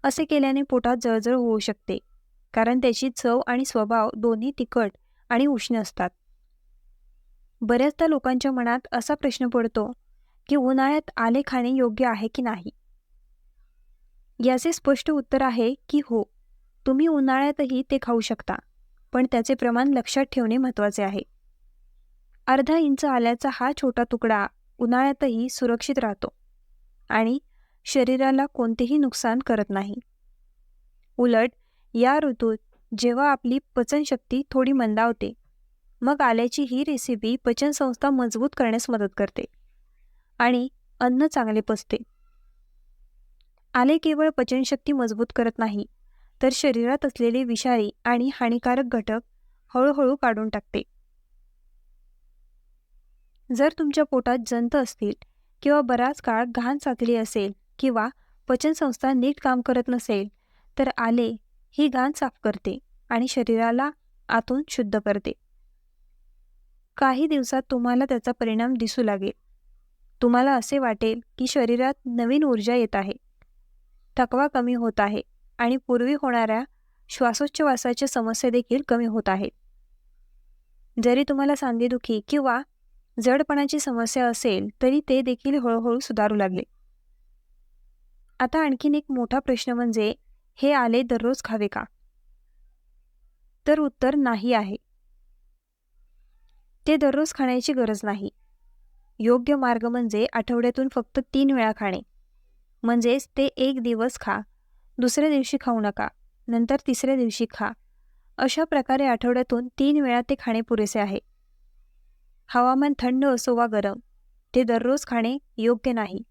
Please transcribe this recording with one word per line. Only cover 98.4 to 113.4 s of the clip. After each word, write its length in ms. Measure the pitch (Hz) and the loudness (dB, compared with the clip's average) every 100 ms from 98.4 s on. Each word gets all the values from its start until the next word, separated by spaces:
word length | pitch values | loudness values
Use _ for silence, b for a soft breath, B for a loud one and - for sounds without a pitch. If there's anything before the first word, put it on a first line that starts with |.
| _ _ _ _ _ _ _ _ | _ _ _ _ _ _ _ _
योग्य 360 | 226 247 247 285 | 2 2 2 0
मार्ग 280 | 254 233 | 2 0
म्हणजे 420 | 233 240 233 208 233 | -2 -2 -2 0 0
आठवड्यातून 560 | 233 220 240 240 247 262 | -2 -2 0 0 0 -2
फक्त 280 | 254 226 - 262 | -2 -4 -6 -2
तीन 160 | 269 277 | 0 2
वेळा 220 | 269 220 214 | 2 0 0
खाणे. 240 | 208 185 - _ _ _ _ _ _ _ | -4 -6 -10 _ _ _ _ _ _ _
म्हणजेच 460 | 226 240 233 262 - - | 0 2 2 0 -2 -2
ते 100 | 269 | -2
एक 340 | - 262 269 | 0 -2 0
दिवस 380 | 240 226 240 - | -2 -2 -2 -4
खा, 200 | - 196 208 _ _ _ _ - | -6 -6 -6 _ _ _ _ -2
दुसऱ्या 300 | 247 262 302 | 0 2 2
दिवशी 260 | 285 254 277 | 2 0 -4
खाऊ 200 | - 233 | -2 -2
नका, 280 | 208 202 208 _ _ _ - | -2 -4 -8 _ _ _ -4
नंतर 280 | 233 233 277 - | -2 0 0 0
तिसऱ्या 300 | 247 262 269 | -2 0 0
दिवशी 300 | 233 - 226 | 0 -2 -6
खा. 200 | - 208 226 _ _ _ _ _ - | -4 -8 -8 _ _ _ _ _ -2
अशा 260 | 262 - | -2 0
प्रकारे 420 | 320 294 254 269 277 | 0 0 0 0 2
आठवड्यातून 640 | 233 240 247 247 240 247 - | 0 0 0 0 -2 -4 -2
तीन 220 | 277 294 | 2 2
वेळा 200 | 277 240 | 2 0
ते 140 | 247 277 | 0 -4
खाणे 220 | - 226 | -2 -4
पुरेसे 400 | 226 226 208 226 | 0 0 0 0
आहे. 180 | 202 196 _ _ _ _ _ _ _ _ _ _ _ _ _ | -2 -4 _ _ _ _ _ _ _ _ _ _ _ _ _
हवामान 440 | 247 247 262 285 277 | 0 2 2 0 0
थंड 260 | 247 254 | -2 2
असो 300 | 277 247 | 2 0